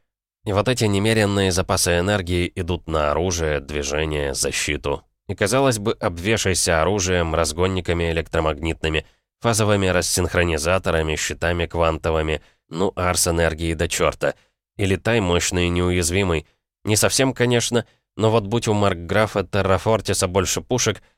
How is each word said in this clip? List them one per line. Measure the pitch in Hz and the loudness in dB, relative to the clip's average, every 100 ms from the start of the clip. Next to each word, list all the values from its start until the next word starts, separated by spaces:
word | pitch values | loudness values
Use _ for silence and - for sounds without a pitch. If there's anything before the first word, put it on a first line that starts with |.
| _ _ _ _ | _ _ _ _
И | 113 | -2
вот | 98 101 | 0 0
эти | 123 | 0
немеренные | 110 98 110 113 101 101 95 | 2 2 2 2 2 2 2
запасы | 87 87 95 90 87 | 0 0 0 2 2
энергии | 90 104 87 90 87 - | 2 0 0 -2 -2 -4
идут | 85 87 - | -4 -4 -2
на | 80 76 | 0 0
оружие, | 73 92 85 78 73 | 0 0 -2 -2 -2
движение, | 69 73 69 76 78 76 71 | -4 -6 -4 -2 -2 -2 -4
защиту. | 65 69 - - 73 71 69 - _ - | -4 -4 -4 -4 -4 -4 -6 -8 _ -10
И, | 95 | -4
казалось | 101 127 139 113 | 0 2 2 0
бы, | 101 | -2
обвешайся | - 107 85 95 110 98 87 - 82 | -2 -4 -2 -2 0 0 0 2 2
оружием, | 82 104 90 90 82 | 2 0 0 0 0
разгонниками | 80 78 76 92 92 87 85 85 | 0 0 0 0 0 -2 -2 -2
электромагнитными, | 80 78 85 78 73 80 80 78 78 - _ _ _ | -2 -2 -2 -2 -2 -4 -4 -2 -2 -4 _ _ _
фазовыми | 117 110 104 101 95 | 0 2 2 2 2
рассинхронизаторами, | 90 - - 87 90 87 78 82 95 92 82 78 | 2 0 0 0 2 2 0 0 0 0 0 0
щитами | 76 - 71 85 87 85 | -2 -4 -4 -2 -2 -2
квантовыми, | 85 82 80 85 80 78 76 - _ - | 0 0 0 -2 -2 -2 -4 -8 _ -10
ну, | 80 95 - | -4 -2 0
арс | 90 87 90 | -2 0 0
энергии | 85 82 78 82 | 2 0 0 -4
до | 80 85 | -2 -2
чёрта. | - 80 - 69 - _ _ _ - | 0 -2 0 -4 -4 _ _ _ -4
И | |
летай | 95 95 110 117 | -2 0 0 0
мощный | 92 87 - 90 87 | 2 0 0 0 0
и | |
неуязвимый. | 87 90 90 80 92 98 78 - _ _ _ | 0 0 0 0 0 0 -2 -4 _ _ _
Не | - 107 | -2 0
совсем, | 101 - 131 | 2 2 0
конечно, | 120 120 120 - 120 - _ _ - | 2 2 2 2 -2 -2 _ _ 0
но | 107 | 2
вот | 113 98 | 2 0
будь | 117 113 | -2 0
у | |
Маркграфа | 104 101 85 85 98 107 104 | 2 2 0 -2 0 0 0
Террафортиса | 92 101 95 92 110 110 98 95 95 | -2 0 2 2 2 0 0 -2 0
больше | 92 90 - | 0 0 -2
пушек, | - 123 113 95 _ | -2 0 0 -4 _